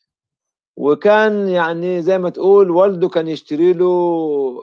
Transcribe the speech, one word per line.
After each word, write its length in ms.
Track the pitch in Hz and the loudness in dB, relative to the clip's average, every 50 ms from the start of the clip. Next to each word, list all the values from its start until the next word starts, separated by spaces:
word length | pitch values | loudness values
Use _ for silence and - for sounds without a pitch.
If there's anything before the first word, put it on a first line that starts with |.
| _ _ _ _ _ _ _ _ _ _ _ _ _ _ _ | _ _ _ _ _ _ _ _ _ _ _ _ _ _ _
وكان 720 | - 127 143 151 147 - 208 214 214 214 220 208 208 196 190 | -4 -2 -2 0 2 2 2 4 4 2 2 0 -2 -2 -2
يعني 520 | 180 175 165 165 170 170 175 180 180 175 | -2 -2 -2 -4 -4 -4 -4 -4 -4 -2
زي 160 | 156 180 190 | -2 -2 -2
ما 120 | 185 175 170 | 0 -2 -4
تقول 420 | - - 175 190 202 202 196 175 | -6 -2 2 4 6 6 4 4
والده 380 | 165 180 196 202 190 170 180 165 | 4 2 2 2 0 -2 -2 -2
كان 180 | - 170 160 | -2 -2 -4
يشتري 460 | 160 156 - - - 151 147 170 185 180 | -4 -6 -10 -10 -6 -2 0 2 2 2
له 140 | 170 180 180 180 175 175 175 170 165 160 151 147 139 135 127 123 - | 2 0 0 0 0 0 -2 -2 -2 -2 -2 -2 -2 -4 -4 -6 -10